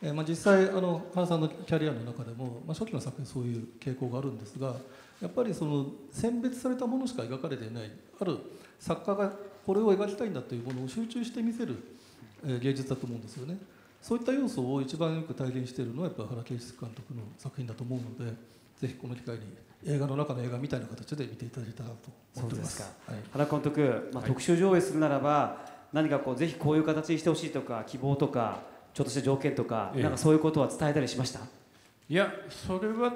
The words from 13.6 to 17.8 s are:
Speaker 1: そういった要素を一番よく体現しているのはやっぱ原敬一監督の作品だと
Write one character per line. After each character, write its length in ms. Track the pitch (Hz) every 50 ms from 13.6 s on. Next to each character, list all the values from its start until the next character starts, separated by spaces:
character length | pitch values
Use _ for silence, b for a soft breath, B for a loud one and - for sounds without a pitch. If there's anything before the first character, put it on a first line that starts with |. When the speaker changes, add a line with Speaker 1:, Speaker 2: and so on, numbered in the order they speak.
| - b b b b b b b
Speaker 1:
そ 140 | - - 233
う 20 | 240
い 40 |
っ 20 | 233
た 80 | 262
要 160 | 262 285 269 220
素 240 | - - 123 123 135
を 80 | 139
一 140 | 135 - -
番 180 | 156 165 160 160
よ 80 | 160
く 120 | 156 - -
体 160 | - 139 127
現 180 | 127 131 123 123
し 60 | -
て 80 | -
い 20 | 123
る 100 | 117 113
の 80 | 139
は 60 | 185 165
や 60 | 180
っ 20 |
ぱ 80 | - 107
原 180 | 107 127 117
敬 120 | 117 - 127
一 60 | 117 - - - -
監 80 | 127 113 110
督 180 | - 113 - 127
の 80 | 117 107 104 - -
作 180 | - 131 - -
品 80 | 127
だ 80 | 117 107
と 100 | -